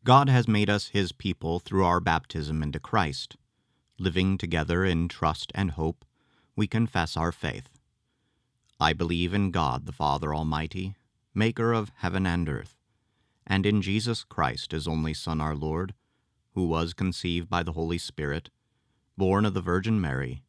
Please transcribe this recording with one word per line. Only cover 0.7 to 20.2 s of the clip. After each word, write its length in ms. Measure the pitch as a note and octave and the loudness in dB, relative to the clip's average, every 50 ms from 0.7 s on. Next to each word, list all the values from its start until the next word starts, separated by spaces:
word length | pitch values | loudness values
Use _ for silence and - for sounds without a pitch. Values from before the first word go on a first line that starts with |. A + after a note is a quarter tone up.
us 180 | G#2 G2+ - - | 2 0 0 0
his 240 | - G2+ F#2+ E2+ | 0 0 0 0
people 460 | - _ - G2 E2+ _ - D#2+ E2+ F2 | -4 _ -4 -4 -4 _ -2 -2 -2 -2
through 260 | - - - F#2+ F#2+ | -4 0 2 4 4
our 160 | F2 F2 F2 | 4 4 4
baptism 640 | E2+ E2+ E2 D#2+ - _ - E2 D2 D2+ D#2 D#2 | 4 2 0 0 0 _ -8 -6 -4 -4 -2 -2
into 160 | D2+ D2 C#2 C#2+ | -2 -4 -6 -8
Christ. 580 | - - - A2 F2 D2+ C#2 - - - - _ _ _ _ _ _ _ _ _ _ _ _ - | -6 -2 0 0 0 0 -2 -8 -10 -12 -16 _ _ _ _ _ _ _ _ _ _ _ _ -4
Living 400 | F#2 F#2 D#2+ F#2 F#2 F#2+ G2 F2+ | -4 0 2 2 2 2 2 0
together 460 | - E2+ E2+ E2 D#2 D#2+ E2+ F2 F#2+ | -2 -2 -2 -2 0 0 0 2 2
in 240 | F#2+ F2 E2 E2+ E2+ | 2 2 0 0 -2
trust 420 | - - E2+ D#2 D#2 - - - - | -2 -2 0 0 0 -2 -8 -8 -4
and 180 | F2+ G2 F2+ | -2 -2 -2
hope, 320 | D2+ - D#2+ D#2 - _ - _ _ _ _ _ _ _ _ _ _ | -2 -2 -2 -2 -2 _ -14 _ _ _ _ _ _ _ _ _ _
we 120 | - G#2+ | -2 -2
confess 500 | G2 - A2 A#2 A2 - F#2 E2+ E2 - | 0 0 0 -2 0 2 0 0 0 -2
our 160 | D#2+ E2 E2+ | -2 -2 -2
faith. 360 | D#2+ - - D#2+ - - - - _ _ _ _ _ _ _ _ _ _ _ _ _ _ _ _ _ _ _ _ _ _ | -2 -4 -8 -8 -8 -8 -14 -18 _ _ _ _ _ _ _ _ _ _ _ _ _ _ _ _ _ _ _ _ _ _
I 140 | D#2+ D#2 | 2 2
believe 420 | D#2+ D#2 E2+ E2 F2 E2+ F2 F2 F#2+ | 2 2 0 0 0 0 0 0 2
in 160 | G2+ G2+ F#2+ | 2 0 2
God 340 | D#2+ F2 D#2+ C2+ B1 C2 C#2 | 2 2 0 2 0 -2 -6
the 80 | - | -10
Father 420 | C2+ - D#2 D2 C#2 C#2+ D2+ D2+ D2+ | -6 -2 0 0 0 0 0 -2 -2
Almighty, 600 | D#2 D#2 D#2 D2+ D2+ D#2 D#2+ - F#2 F#2 G2 G2+ _ _ _ _ _ _ _ _ | -2 -2 -2 -2 -2 -4 -6 -6 -8 -8 -8 -10 _ _ _ _ _ _ _ _
maker 380 | G2+ G#2+ A2+ - - A2+ A#2 | 0 0 0 2 0 0 2
of 200 | A#2 A2+ G#2 G2 _ | 2 0 -2 -4 _
heaven 280 | - - F2+ F2+ F#2+ F#2+ | -6 -4 -2 0 0 0
and 240 | F2+ E2+ F2+ E2+ D2+ | 0 0 0 0 -2
earth, 280 | C#2 - - - _ _ _ _ _ _ _ _ _ _ _ _ _ _ _ | -4 -6 -8 -14 _ _ _ _ _ _ _ _ _ _ _ _ _ _ _
and 200 | - F#2+ F#2+ F#2+ | 0 0 2 4
in 160 | G#2 G#2 G#2 | 4 2 2
Jesus 400 | F2+ G2 G2 A2 G#2+ A#2+ A2+ - - | 2 2 0 0 0 -2 -4 -4 -8
Christ, 480 | _ - - D#2 C2 A1+ - - - | _ -2 0 0 0 0 -6 -8 -6
his 140 | - D#2+ D2+ | -6 -4 -2
only 260 | E2+ D#2+ D#2+ D#2 D#2 | -2 -2 -2 -2 -2
Son, 280 | D#2 - - E2 D#2+ D#2 | -4 -6 -6 -4 -4 -2
our 140 | D2+ D#2 D2+ | -2 -2 -4
Lord, 380 | C#2+ D2+ D#2 D#2 E2+ F#2+ F#2+ G2+ _ _ _ _ _ _ _ _ _ _ _ _ | -4 -4 -4 -4 -4 -4 -6 -10 _ _ _ _ _ _ _ _ _ _ _ _
who 120 | F#2+ F#2 | -2 0
was 280 | E2 D#2+ D#2+ E2 E2 E2 | 2 2 0 0 -2 -2
conceived 560 | - F#2+ F#2 E2+ - - F2+ E2+ E2+ E2+ - | -2 -2 -2 -2 -2 -4 -2 -2 -2 -2 -2
by 120 | F2 F2 | -2 -2
the 100 | E2+ F2 | -2 -2
Holy 260 | D#2+ D#2+ E2 E2 F2 F2 | -4 -4 -2 -2 -2 -4
Spirit, 500 | - - - - D2+ C#2+ C#2+ E2 - - _ _ _ _ _ _ _ _ _ _ _ _ _ - | -4 -8 -8 -6 -4 -4 -4 -6 -8 -12 _ _ _ _ _ _ _ _ _ _ _ _ _ -2
born 260 | F#2+ F#2 F#2+ G2+ G#2+ | 0 2 4 4 2
of 100 | G#2 F#2+ | 2 0
the 60 | G2 | -2
Virgin 400 | F2 F2+ F2 F#2+ F#2+ A2 A2+ G#2+ | -2 0 0 0 2 2 0 2
Mary 420 | F2+ D2+ C2 C2 | 0 0 -2 -2